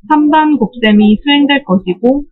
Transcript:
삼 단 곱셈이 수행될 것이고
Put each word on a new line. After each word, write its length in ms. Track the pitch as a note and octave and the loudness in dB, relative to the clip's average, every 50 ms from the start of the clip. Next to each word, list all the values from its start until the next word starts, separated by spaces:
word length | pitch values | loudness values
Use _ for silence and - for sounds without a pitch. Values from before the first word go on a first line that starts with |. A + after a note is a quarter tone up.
| _ - | _ -2
삼 220 | D#4 D4+ D4+ D4 | -2 0 0 0
단 260 | D4+ D#4 D#4 D#4 D4+ | 0 0 0 0 0
곱셈이 640 | B3 A#3 - - B3 A3+ G#3+ G#3+ G#3 G#3 G#3 G#3+ G#3 | -2 -2 -6 -6 -4 -2 0 2 4 4 2 2 0
수행될 420 | - C#4+ C#4+ C#4+ C#4+ C#4 C#4+ C4+ C#4 | 0 -2 0 0 2 0 -2 -4 -2
것이고 600 | - F3+ F#3+ F#3 F3+ F3+ F#3 - A#3+ C4+ D4 D4 - | -2 -4 -4 -2 -4 -8 -2 -2 -2 -2 -2 -6 -10